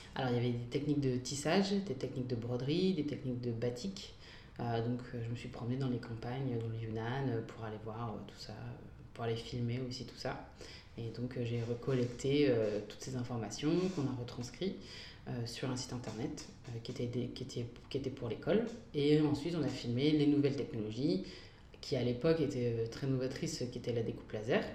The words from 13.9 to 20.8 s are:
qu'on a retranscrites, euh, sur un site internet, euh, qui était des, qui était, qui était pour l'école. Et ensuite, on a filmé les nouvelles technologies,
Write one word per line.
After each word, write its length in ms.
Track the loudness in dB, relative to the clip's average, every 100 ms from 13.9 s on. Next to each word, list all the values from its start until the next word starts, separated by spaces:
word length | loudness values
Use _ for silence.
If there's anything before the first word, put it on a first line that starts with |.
| 2
qu'on 60 |
a 120 | 0 0
retranscrites, 600 | -4 -6 -8 -2 -2 -4 -10 -14 -14 -14 -6
euh, 60 | -4
sur 240 | -4 -4 -2
un 40 |
site 180 | -2 -4
internet, 540 | -6 -6 -4 -4 -4 -10 -12 -8
euh, 100 | -8
qui 80 | -6
était 140 | -4 -2
des, 200 | 0 -2
qui 160 | -4
était, 240 | -6 -4 -6 -8 -4
qui 80 | -2
était 120 | -2
pour 180 | -4 -4
l'école. 360 | -2 4 4 4 -4 -6
Et 260 | 2 6 8
ensuite, 340 | 8 4 2 2
on 40 |
a 40 | 0
filmé 440 | 0 0 4 6
les 160 | 6 8
nouvelles 260 | 8 6
technologies, 680 | 4 -2 -2